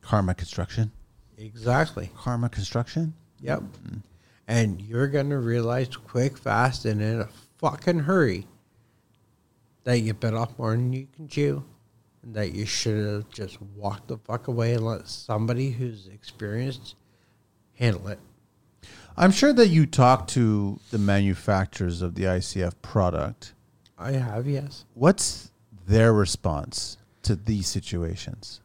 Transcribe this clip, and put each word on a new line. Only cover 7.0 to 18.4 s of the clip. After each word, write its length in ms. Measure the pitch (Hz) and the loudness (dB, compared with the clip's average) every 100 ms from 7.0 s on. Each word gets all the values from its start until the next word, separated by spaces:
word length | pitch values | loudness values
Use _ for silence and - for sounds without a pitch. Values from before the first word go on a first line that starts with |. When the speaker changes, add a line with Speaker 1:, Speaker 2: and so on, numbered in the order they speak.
Speaker 2:
in 200 | 107 117 | -2 -2
a 60 | 110 - _ _ | -6 -10 _ _
fucking 440 | 151 147 - 175 | -4 -2 -2 0
hurry 460 | 147 190 139 95 101 _ _ _ _ _ _ _ _ _ _ _ _ _ | 2 2 2 0 -8 _ _ _ _ _ _ _ _ _ _ _ _ _
that 160 | - 123 | 0 2
you 120 | 110 | 2
bit 220 | 104 117 | -2 -2
off 220 | 107 117 - | -2 -4 -4
more 140 | 117 | -2
than 200 | 113 123 | 0 0
you 140 | 131 135 - | -4 -8 -18
can 100 | 156 | -10
chew, 360 | - 147 139 135 - _ _ _ _ | -2 0 -2 -8 -20 _ _ _ _
and 120 | - | -12
that 180 | 107 104 | -6 -4
you 140 | 87 104 | -4 -4
should 380 | - 120 107 104 | -2 0 0 -2
have 240 | 104 104 | -4 -8
just 300 | - 98 - | -12 -12 -12
walked 460 | 98 101 101 101 - | -18 -8 -8 -8 -10
the 100 | 113 | -12
fuck 280 | - 117 - | -6 -6 -4
away 260 | 120 117 | 0 2
and 100 | 120 | 2
let 240 | 113 107 - | 0 -4 -8
somebody 600 | - - 107 113 120 135 | -14 -4 -2 0 0 -2
who's 380 | 120 127 107 95 | -2 -6 -8 -18
experienced 880 | 104 - - 104 107 127 127 - - _ _ _ _ _ _ _ | -20 -20 -10 -6 -4 -4 -8 -14 -20 _ _ _ _ _ _ _
handle 340 | _ 120 92 95 | _ 0 0 -6
it. 100 | 101 - _ | -12 -16 _